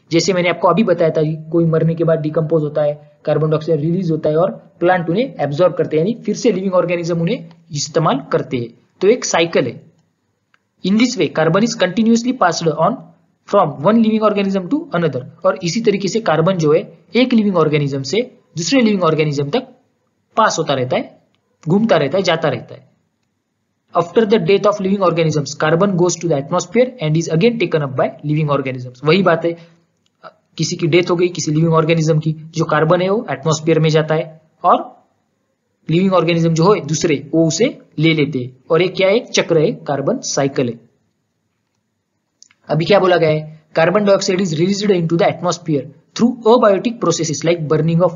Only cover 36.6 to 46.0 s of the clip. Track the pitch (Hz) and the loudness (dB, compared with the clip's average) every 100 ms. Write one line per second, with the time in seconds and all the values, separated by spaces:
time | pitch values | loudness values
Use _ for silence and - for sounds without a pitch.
36.6 | 165 202 135 156 180 139 - 160 165 - | 2 2 0 -2 0 -2 -2 0 0 2
37.6 | 247 - - - 156 156 147 131 123 - | -2 -2 -10 -2 0 2 0 -4 -8 -12
38.6 | - 165 180 185 190 208 - - 196 165 | -2 0 0 0 0 0 -2 -4 0 2
39.6 | 160 - - 139 139 - - - 139 139 | 0 -2 -6 -4 -4 -4 -4 -2 -2 -2
40.6 | 123 113 _ _ _ _ _ _ _ _ | -4 -6 _ _ _ _ _ _ _ _
41.6 | _ _ _ _ _ _ _ _ _ _ | _ _ _ _ _ _ _ _ _ _
42.6 | - 151 165 202 185 175 160 156 156 - | -6 -4 2 2 4 2 2 0 -4 -16
43.6 | _ - 165 190 202 196 196 185 196 151 | _ 0 2 2 2 2 2 -2 -2 0
44.6 | 180 202 208 185 160 170 185 - 175 170 | 0 0 0 0 0 0 0 -2 -4 -4
45.6 | - 147 127 - | -2 -4 -4 -16